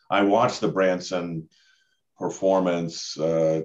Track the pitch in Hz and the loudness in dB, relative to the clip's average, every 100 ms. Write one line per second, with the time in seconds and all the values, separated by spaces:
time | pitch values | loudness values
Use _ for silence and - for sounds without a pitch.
0 | - 98 101 110 123 - 107 90 95 90 | -4 2 4 4 2 0 -2 2 2 0
1 | - 92 87 82 - _ _ _ _ _ | -4 -6 -4 -8 -12 _ _ _ _ _
2 | _ - 87 - 95 95 90 85 85 - | _ -8 -8 0 2 4 2 0 -4 -8
3 | - - 80 82 80 80 | -10 -4 -2 2 2 0